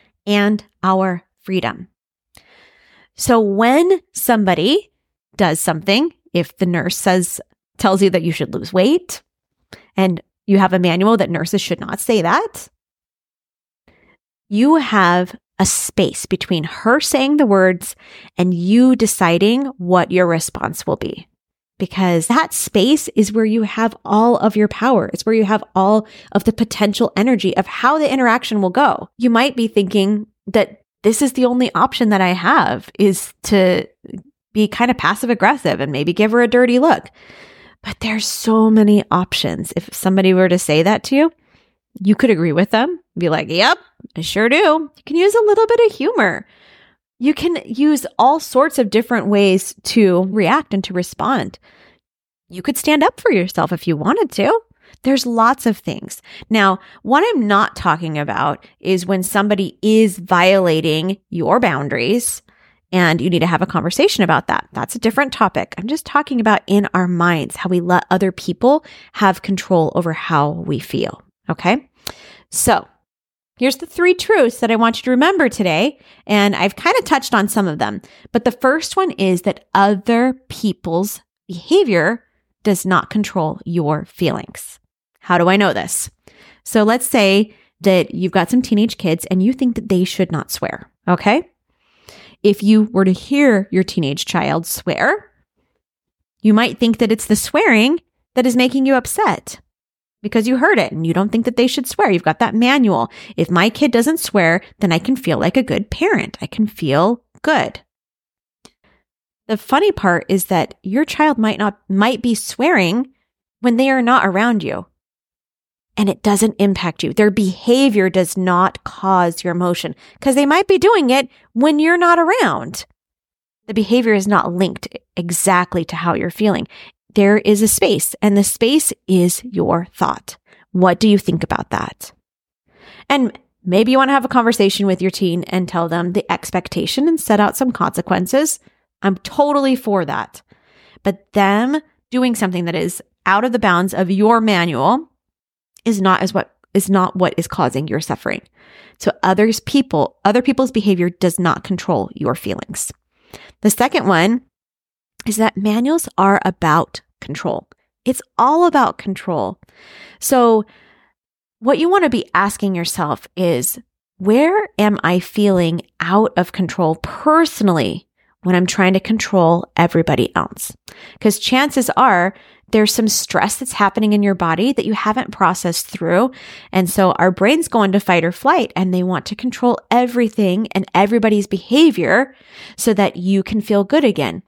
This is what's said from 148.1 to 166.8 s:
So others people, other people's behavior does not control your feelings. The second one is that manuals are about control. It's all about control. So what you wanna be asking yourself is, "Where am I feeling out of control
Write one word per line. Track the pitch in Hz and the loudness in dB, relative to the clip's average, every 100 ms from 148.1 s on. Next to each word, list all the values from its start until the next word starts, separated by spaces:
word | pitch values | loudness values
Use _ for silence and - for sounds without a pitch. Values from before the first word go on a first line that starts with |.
| - - - - _ _ - - - | -8 -8 -10 -12 _ _ -20 -20 -6
So | - - | -4 0
others | 180 190 214 220 | 0 2 2 0
people, | - 277 269 160 - _ | -2 -2 0 0 -2 _
other | 196 233 | 0 2
people's | 254 269 262 | 0 0 0
behavior | 233 202 180 175 | 0 0 0 0
does | 175 180 - | 0 -2 0
not | 175 - | -2 -2
control | - 180 - 147 - | -6 -6 -2 -4 -4
your | - 151 | -6 -6
feelings. | 147 - - - - - - _ _ _ - - _ | -4 -6 -10 -10 -10 -12 -14 _ _ _ -20 -20 _
The | 214 | -2
second | - 247 - - | 0 0 0 2
one | 175 196 240 - _ _ _ _ _ _ - - | 2 2 0 -6 _ _ _ _ _ _ -14 -6
is | 208 | -2
that | 220 - | -2 -2
manuals | 208 214 254 330 - - | -2 -2 0 -2 -4 0
are | 196 196 | 2 2
about | 180 - 165 156 - - _ - | -2 -2 0 0 -2 -8 _ -20
control. | - 147 185 - - _ _ _ | -14 -8 -6 -6 -10 _ _ _
It's | - 254 - - | -6 -6 -6 0
all | 254 311 349 | 2 4 2
about | 294 240 - | 2 0 -2
control. | - 190 - 160 98 - _ _ - - - - | -10 -8 -6 -4 -4 -8 _ _ -20 -20 -20 -8
So | - 262 233 220 214 _ _ _ _ _ _ _ _ _ | 0 2 4 2 0 _ _ _ _ _ _ _ _ _
what | 233 285 | -2 0
you | 339 | 2
wanna | 392 320 | 2 0
be | 226 - | -2 -2
asking | 180 202 - 202 | -2 -2 -2 -4
yourself | 180 170 - 151 123 - - | -4 -6 -6 -6 -6 -10 -4
is, | 180 139 127 - - _ _ - | -2 0 -4 -8 -16 _ _ -6
"Where | 190 233 320 403 415 - | 0 2 2 0 -2 0
am | 208 208 | 0 0
I | 160 180 | 0 -2
feeling | - - 202 185 165 170 - - | -2 0 2 2 0 -2 -8 -10
out | 165 202 214 - | -2 0 2 0
of | 180 | -4
control | - 170 - | -2 -4 -2